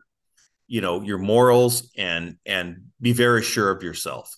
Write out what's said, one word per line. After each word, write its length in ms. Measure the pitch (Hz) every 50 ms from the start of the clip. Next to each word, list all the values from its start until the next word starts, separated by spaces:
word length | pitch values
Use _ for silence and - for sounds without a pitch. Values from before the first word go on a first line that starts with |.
| _ _ _ _ _ _ _ _ _ _ _ _ _ -
you 120 | 123 110
know, 220 | 95 90 87 92
your 160 | 101 104 101 95
morals, 720 | 95 101 110 120 127 127 120 123 123 123 120 - - - _ -
and, 380 | 98 90 85 85 85 85 87 - -
and 460 | - 98 92 87 87 87 90 101 - _ -
be 120 | 120 123
very 300 | 120 120 120 120 120 113
sure 260 | 113 - - 117 104 98
of 100 | 95 95
yourself. 500 | 92 85 80 - - 76 65 58 - - -